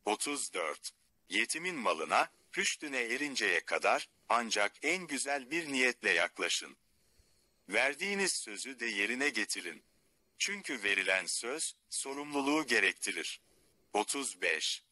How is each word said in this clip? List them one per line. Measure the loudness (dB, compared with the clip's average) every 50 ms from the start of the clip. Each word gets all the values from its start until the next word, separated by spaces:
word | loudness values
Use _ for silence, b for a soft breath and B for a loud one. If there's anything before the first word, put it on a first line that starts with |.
| _
Otuz | 0 0 0 0 -2 -2 -2 -4 -4 -4
dört. | -2 -2 -2 -4 -6 -10 -14 _ _ _ _ _ _ _ _
Yetimin | 2 2 2 2 -2 -4 -4 -4 -4
malına, | 0 2 2 2 2 0 2 4 4 4 2 _ _ _ _ -4
rüştüne | -2 0 0 -2 -2 -6 -4 -2
erinceye | -2 0 0 -2 -2 -2 -2 -2 0 2 2 2 2
kadar, | 2 0 -2 2 4 4 2 2 0 -6 _ _ _ 2
ancak | 2 2 2 0 2 2 2 0 0 -2
en | -2 -2 -2 -2 -4
güzel | -6 -4 -4 -2 -2 -2 -2 -2 -4
bir | -4 -4 -2 -2
niyetle | 2 2 4 2 2 _ 2 2
yaklaşın. | 4 4 2 2 _ -4 -2 0 -2 -2 -4 -8 -18 _ _ _ _ _ _ _ _ _ _ _ _ _ _ _ _ _ _ -2
Verdiğiniz | 2 2 2 2 0 -2 -4 -2 0 2 2 0
sözü | 0 -2 -6 -8 -8 -10 -10 -10 -8 -6
de | -4
yerine | -2 0 0 0 0 0 0 0 0
getirin. | 0 0 -2 -2 -4 -6 -6 -10 -12 -12 _ _ _ _ _ _ _ _ _ _ _
Çünkü | -4 -4 -4 -4 -6 -6 -6 -6 -2 2
verilen | 2 2 2 4 2 2 2 2
söz, | -2 -4 -4 -4 -4 -4 -4 -4 -6 -8 _ _ _
sorumluluğu | -8 -6 -6 -6 -6 -8 -8 -2 -2 0 2 4 2 2 2
gerektirir. | 4 4 4 4 4 2 0 -6 -4 -4 -4 -4 -6 -8 -10 _ _ _ _ _ _ _ _ _ _ 0
Otuz | 0 0 0 -2 -2 -2 -4 -6 -2
beş. | 0 0 0 0 -2 -4 -4 -6 _ _